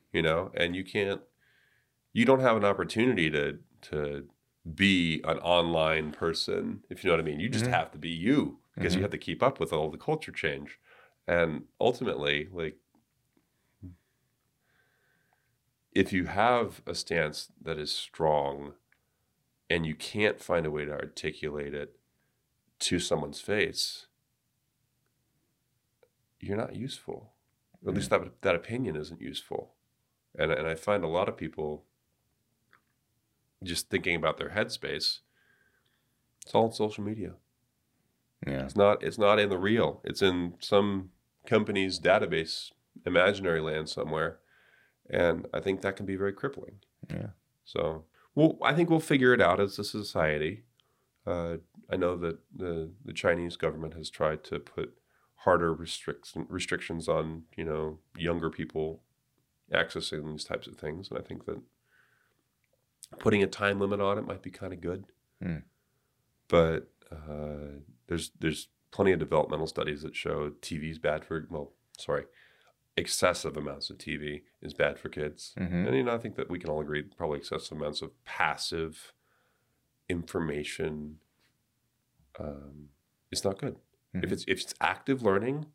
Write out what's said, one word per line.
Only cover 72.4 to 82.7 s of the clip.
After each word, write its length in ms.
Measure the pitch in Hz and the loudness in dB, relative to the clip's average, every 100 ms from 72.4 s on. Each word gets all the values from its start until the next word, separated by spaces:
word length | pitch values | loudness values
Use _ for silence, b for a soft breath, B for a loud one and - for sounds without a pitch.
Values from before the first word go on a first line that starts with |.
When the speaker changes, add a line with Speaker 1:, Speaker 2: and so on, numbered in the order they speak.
| b b b b _ - | b b b b _ -6
Speaker 1:
excessive 600 | 87 - 90 85 80 73 | -4 2 2 2 -4 -6
amounts 320 | 73 71 - | -8 -8 -10
of 80 | - | -10
T 180 | - 76 | -8 -6
V 280 | 76 73 - b | -6 -10 -14 b
is 120 | 80 | -8
bad 240 | - 73 71 | 0 0 0
for 100 | - | -10
kids. 440 | - 73 - - - | -6 -8 -8 -12 -6
Speaker 2:
Mm-hmm. 280 | 87 87 104 | -2 0 2
Speaker 1:
And, 80 | 131 | 2
you 60 | |
know, 100 | 120 | 2
I 40 | 117 | -2
think 160 | 117 101 | -4 -8
that 140 | - | -8
we 100 | 90 | -6
can 100 | 80 | -4
all 120 | 76 | -4
agree 200 | 76 76 | -4 -6
probably 360 | 73 - 82 73 | -6 -6 -4 -4
excessive 380 | - 73 - 78 | -6 -8 -8 -6
amounts 240 | 73 76 | -6 -6
of 100 | 69 - - | -10 -14 -10
passive 840 | - 80 71 - 85 80 78 - _ _ _ _ _ _ _ _ _ - | -2 -2 -2 -6 -4 -6 -8 -20 _ _ _ _ _ _ _ _ _ -6
information, 1080 | 90 82 92 78 73 73 - 80 76 76 78 _ _ _ _ _ _ _ _ _ _ _ - | -6 -4 -4 -2 -4 -6 -6 -6 -6 -10 -14 _ _ _ _ _ _ _ _ _ _ _ -12
um, 500 | 76 71 71 | -10 -12 -16